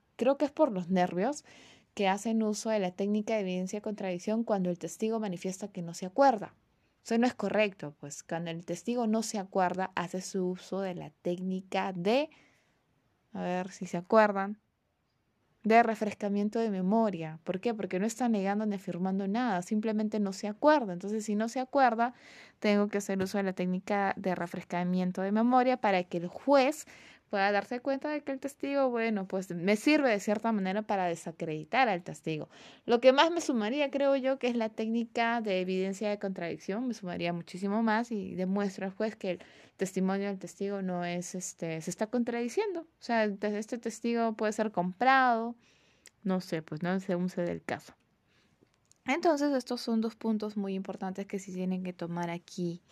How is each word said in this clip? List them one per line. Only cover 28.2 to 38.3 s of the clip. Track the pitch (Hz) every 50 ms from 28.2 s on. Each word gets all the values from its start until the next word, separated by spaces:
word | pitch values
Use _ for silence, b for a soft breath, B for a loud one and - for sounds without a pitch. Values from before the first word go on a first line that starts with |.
que | 294 - 269
el | 262
testigo, | - 269 - - - 277 277 277 269 254
bueno, | 240 233 226 226 220 196 190
pues | 190 196 190 190 -
me | 175 175 165 196 214 208
sirve | - 294 302 311 277 254
de | 214 202
cierta | - 220 208 220 - 226
manera | 220 202 190 185 190 214
para | 214 - 208 190 185
desacreditar | 175 170 170 - 175 160 - 170 165 156 156 156 - - 254 269 226
al | 190 175 180
testigo. | - 156 - - 165 156 151 - B B B B B B B B
Lo | - 240 240
que | 254 262 262
más | - 330 330
me | 339 339
sumaría, | 320 - 269 226 214 220 262 294 285 277
creo | - 269 277 277 277 277
yo, | 247 262 269 262
que | - 247
es | 240 240
la | 220 220
técnica | 226 - 226 220 226 233 226 233 - 240 233 233 233 233
de | 214 214 185 185
evidencia | 185 185 185 185 190 196 196 190 226 208
de | 208 208
contradicción, | - 196 190 190 175 165 165 156 - - 190 220 262 247
me | 214
sumaría | - - 180 175 180 170 170
muchísimo | 175 170 170 - - 180 202 196 202 226 226
más | 226 214 220 240 233
y | 233 202 190 190